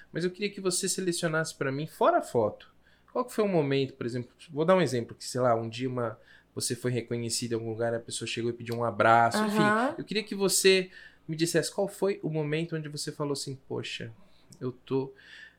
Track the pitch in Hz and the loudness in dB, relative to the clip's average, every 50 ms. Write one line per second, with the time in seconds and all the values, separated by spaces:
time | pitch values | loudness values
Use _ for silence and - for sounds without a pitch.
0 | - - - 151 170 180 180 - 208 202 - - 190 185 180 - - 185 - - | -20 -10 -8 -4 -4 -4 -4 -2 -6 -6 -4 -2 -2 -2 -2 0 -2 -2 -2 -2
1 | 190 180 170 - - 165 156 160 160 - - - 147 135 131 139 156 160 - - | -2 -2 -2 -2 -2 0 0 0 -2 -2 -4 -4 -4 -2 -2 -4 -4 -6 -2 2
2 | 226 302 349 320 - - - 120 107 104 - - - - _ _ _ _ _ _ | 2 4 4 2 0 0 0 2 2 2 0 -4 -16 -20 _ _ _ _ _ _
3 | _ _ - 240 254 247 - - 214 202 185 165 143 139 139 135 135 135 - - | _ _ -6 -4 -4 -4 0 0 0 2 2 2 2 2 2 0 0 -2 -4 -6
4 | - 120 117 127 120 - _ _ - - 156 139 160 170 190 185 170 120 127 120 | -8 -6 -4 -6 -8 -8 _ _ -20 -12 -4 -2 4 4 6 4 4 2 0 -2
5 | 113 - 120 - - - - 127 127 123 117 113 113 113 113 120 127 131 127 123 | -2 -4 -10 -14 -12 -6 -2 0 2 4 4 2 0 -4 -6 -6 -6 -4 -4 -2
6 | 120 110 107 - - - - - _ _ - 127 - - 123 - - 123 123 120 | -4 -4 -6 -8 -18 -20 -20 -20 _ _ -10 -6 -4 -4 -4 -2 -2 -2 -2 -2
7 | 117 - 120 120 117 113 113 - 123 117 117 110 113 113 110 110 117 117 117 113 | -4 -4 -4 -4 -4 -4 -4 -4 -4 -2 -4 -4 -4 -4 -4 -2 -2 -2 -2 -4
8 | - - - - 117 113 - 117 113 120 117 - 117 113 117 117 120 113 101 104 | -6 -6 -10 -8 -6 -6 -6 -4 -2 -4 -4 -4 -6 -6 -4 -2 -2 -2 2 4
9 | 107 113 117 117 117 117 - 208 214 214 202 214 214 208 208 220 240 277 311 - | 8 8 10 10 8 6 4 4 2 2 4 4 4 4 4 4 2 0 -2 -4
10 | - - 185 214 208 - 208 196 196 185 - - - 190 190 190 185 185 - - | -8 -4 -4 -4 -4 -4 -4 0 2 2 2 6 6 6 6 6 4 -2 -8 -20
11 | - - - _ _ - 160 156 165 160 - 165 151 - - - 196 190 - - | -20 -20 -20 _ _ -8 -2 -2 0 2 2 0 0 0 -2 -4 -4 -4 -2 -2
12 | 190 196 202 - - 156 156 156 151 147 151 160 165 165 165 160 151 147 151 147 | 0 0 0 -2 -4 -4 -2 -2 -2 -2 -2 -2 -4 -4 -6 -8 -8 -8 -8 -8
13 | - 151 147 - 151 143 143 139 - 143 135 131 _ - 127 120 113 - - - | -8 -8 -6 -6 -4 -4 -4 -4 -6 -8 -10 -12 _ -8 -8 -6 -6 -6 -8 -10
14 | 120 117 113 - - - - - _ - - - - 127 127 - _ - 131 135 | -10 -12 -14 -18 -20 -20 -20 -20 _ -20 -16 -8 -8 -8 -8 -8 _ -2 -2 -2
15 | 131 135 - - - - - - - - _ | -2 -2 -8 -18 -20 -20 -20 -20 -20 -20 _